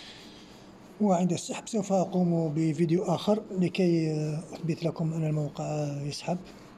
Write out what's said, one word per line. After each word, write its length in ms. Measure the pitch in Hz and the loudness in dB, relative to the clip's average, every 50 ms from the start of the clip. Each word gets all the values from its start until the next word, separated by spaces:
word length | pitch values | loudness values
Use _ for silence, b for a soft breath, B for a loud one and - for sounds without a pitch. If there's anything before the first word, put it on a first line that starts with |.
| B B B B B B B B B B B B B B - - - - - - | B B B B B B B B B B B B B B -20 -20 -20 -18 -4 2
وعند 320 | 214 208 185 170 185 175 170 | 4 4 4 4 4 4 2
السحب 340 | 151 - - 254 - - - | 0 -2 -6 -10 -10 -8 -4
سوف 260 | - 220 196 - 196 | -4 -2 0 2 2
أقوم 600 | 190 170 185 - 180 180 170 170 165 165 160 147 | 2 2 2 2 2 2 4 2 2 2 0 0
بفيديو 480 | 156 160 160 151 139 175 160 160 180 202 | 0 2 2 2 2 2 2 2 2 2
آخر 400 | - 170 143 - - 208 214 - - | 2 0 0 2 2 2 2 0 -2
لكي، 600 | 196 185 180 170 - - 190 175 170 165 160 156 | -2 0 0 2 2 2 2 4 4 4 2 0
آه، 320 | 156 151 151 151 151 156 - - - | 0 -2 -2 -2 -4 -6 -8 -10 -10
أثبت 300 | - - 160 160 - 165 | -6 -4 -4 -2 -2 -2
لكم 300 | 165 - - 165 160 160 | -4 -2 -2 -2 -2 -2
أن 100 | 165 160 | 0 0
الموقع 720 | 156 151 151 151 147 - - 151 151 151 151 147 147 143 143 | 0 0 0 -2 -2 -4 -6 -6 -4 -2 -2 -2 -4 -4 -6
يسحب، 360 | 143 147 143 - - - 175 180 B B B B B B B | -6 -6 -8 -6 -4 -4 -4 -4 B B B B B B B